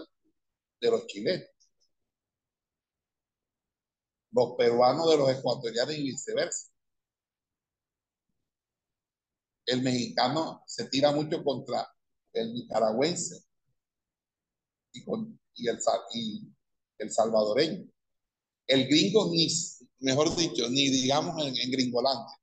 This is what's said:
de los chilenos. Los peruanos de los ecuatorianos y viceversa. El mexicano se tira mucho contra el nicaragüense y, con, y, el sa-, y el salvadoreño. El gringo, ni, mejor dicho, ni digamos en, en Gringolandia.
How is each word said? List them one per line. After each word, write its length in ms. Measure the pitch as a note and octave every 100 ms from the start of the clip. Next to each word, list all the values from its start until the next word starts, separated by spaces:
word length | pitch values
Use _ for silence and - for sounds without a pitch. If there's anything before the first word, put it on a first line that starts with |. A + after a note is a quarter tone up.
| - _ _ _ _ _ _ _
de 100 | A#2
los 160 | A2+ -
chilenos. 420 | G2+ A#2+ F3 - _ _ _ _ _ _ _ _ _ _ _ _ _ _ _ _ _ _ _ _ _ _ _ _ _ _ _ _
Los 240 | A2+ A#2+ -
peruanos 520 | A#2+ A#2 B2 D3 E3
de 80 | D#3
los 120 | C3+
ecuatorianos 640 | C3 C3 A#2 A#2 A2+ C3 D3+
y 80 |
viceversa. 640 | C#3+ A#2 - G#2+ E3+ - - _ _ _ _ _ _ _ _ _ _ _ _ _ _ _ _ _ _ _ _ _ _ _ _ _ _ _ _ _ -
El 160 | B2+
mexicano 840 | B2+ B2+ A2+ - B2 D3+ D#3 - -
se 220 | - A2+
tira 240 | C3+ D3
mucho 320 | D3 D3+ D#3
contra 500 | C#3 B2+ - A#2 - _ _ _ _
el 220 | A2+ A2+
nicaragüense 880 | A#2+ A2+ A2 A2 A2+ D3+ F3 - - _ _ _ _ _ _ _ _ _ _ _ _ _ _ _
y, 100 | -
con, 340 | - A2+ A2 - _
y, 140 | - A#2
el 140 | G#2+
sa-, 240 | - G#2+ -
y 340 | A#2 A2 G#2 - - _ _ _ -
el 120 | G#2+
salvadoreño. 760 | - A2 A2 G#2 A2+ D#3+ F#3 - _ _ _ _ _ _ _ -
El 220 | C3+ B2+
gringo, 420 | D3 - G#3+ F3
ni, 200 | E3 D#3 - - - - _
mejor 340 | C3+ C3 D#3 E3
dicho, 320 | D#3+ A#2 A#2
ni 180 | C3+ C#3
digamos 580 | C3 B2+ C#3 D3+ D#3+ C#3+
en, 80 | B2
en 120 | B2+
Gringolandia. 680 | C3+ B2+ A#2+ C3+ B2 A2 -